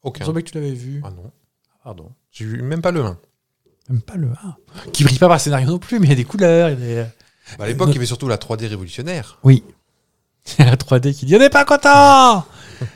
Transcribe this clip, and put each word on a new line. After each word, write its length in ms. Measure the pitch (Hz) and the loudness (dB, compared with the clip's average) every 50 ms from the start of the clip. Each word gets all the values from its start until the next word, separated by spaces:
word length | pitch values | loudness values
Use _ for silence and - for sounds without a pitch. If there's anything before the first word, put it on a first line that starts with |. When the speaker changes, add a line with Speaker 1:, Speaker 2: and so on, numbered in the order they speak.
| _ | _
Speaker 1:
aucun. 180 | 139 - - - | -14 -12 -8 -8
Speaker 2:
Je 40 | |
savais 160 | 151 160 165 170 | -6 -6 -8 -8
que 60 | - | -10
tu 60 | - | -12
l'avais 180 | 156 147 143 131 | -10 -10 -10 -10
vu. 280 | 120 120 131 139 143 143 | -10 -12 -12 -12 -12 -14
Speaker 1:
Ah 80 | 98 | -14
non. 200 | 92 87 87 127 _ _ _ _ _ _ _ _ _ _ _ | -16 -18 -20 -20 _ _ _ _ _ _ _ _ _ _ _
Speaker 2:
Pardon. 280 | 123 104 85 76 95 123 _ _ _ | -20 -20 -20 -20 -20 -20 _ _ _
Speaker 1:
J'ai 140 | _ - 110 | _ -16 -12
vu 160 | 110 110 120 | -12 -10 -10
même 200 | 123 131 156 165 | -8 -8 -8 -4
pas 100 | 165 180 | -4 -4
le 120 | 175 165 127 | -2 -2 -4
un. 140 | 104 90 - _ _ _ _ _ _ _ _ _ _ _ _ _ - | -6 -8 -12 _ _ _ _ _ _ _ _ _ _ _ _ _ -6
Speaker 2:
Même 120 | 127 117 | -6 -6
pas 140 | 110 - - | -6 -8 -8
le 140 | 180 151 123 | -8 -6 -6
un. 260 | 120 - - 196 151 _ _ _ _ - - - | -8 -10 -12 -18 -18 _ _ _ _ -20 -20 -12
Qui 120 | - - 147 | -4 0 0
brille 160 | 135 131 127 | 0 2 2
pas 80 | 185 | 2
par 80 | 175 170 | 2 2
le 60 | 151 | 2
scénario 260 | - 147 147 131 131 | 0 -4 -2 -2 -2
non 120 | 151 170 180 | -2 -4 -6
plus, 200 | - - 240 233 | -6 -6 -2 0
mais 80 | 190 | 2
il 20 | 139 | 2
y 40 | 139 | 2
a 20 | |
des 80 | 123 120 | 0 -2
couleurs, 440 | - - 202 190 170 165 170 170 160 | -6 -4 -2 0 2 2 2 0 0
il 100 | 143 123 | -4 -6
y 40 | 123 | -8
a 200 | 120 117 117 113 | -8 -6 -8 -8
des 60 | 113 _ _ _ _ _ _ _ - - | -10 _ _ _ _ _ _ _ -20 -16
Speaker 1:
Bah, 80 | - 104 | -12 -8
à 20 | |
l'époque, 200 | 110 120 139 185 | -8 -4 -2 -2
Speaker 2:
Non. 40 | 151 143 | -2 0
Speaker 1:
il 20 | |
y 40 | 131 | -2
avait 60 | 123 | -4
surtout 220 | 107 123 120 139 131 | -6 -8 -8 -6 -6
la 80 | 110 | -6
trois 180 | 101 - - 113 | -6 -6 -10 -10
D 80 | 110 113 | -8 -8
révolutionnaire. 720 | 110 107 98 95 87 - - 123 165 180 160 113 - _ _ - | -10 -10 -10 -12 -14 -14 -14 -12 -10 -10 -10 -12 -14 _ _ 4
Speaker 2:
Oui. 200 | 131 135 117 - - _ _ _ _ _ _ _ _ _ _ _ _ _ _ _ | 4 4 4 2 -8 _ _ _ _ _ _ _ _ _ _ _ _ _ _ _
<laughs> 120 | - - - | -14 2 2
La 180 | 147 120 127 | 4 4 4
trois 220 | 127 - - 135 127 | 0 -2 -2 -2 0
D 120 | 123 143 139 | 0 -2 -6
qui 120 | - - | -6 -2
dit : « 100 | 131 170 | 2 4
On 20 | 220 | 4
n'est 100 | 269 285 | 4 4
pas 160 | - 285 285 | 4 2 2
content ! » 800 | - 294 285 - 285 285 285 285 285 277 269 262 247 220 190 156 - - - - - - - 127 113 _ | 2 0 2 4 4 6 8 8 8 8 8 6 6 4 2 -4 -10 -18 -20 -20 -20 -14 -14 -14 -14 _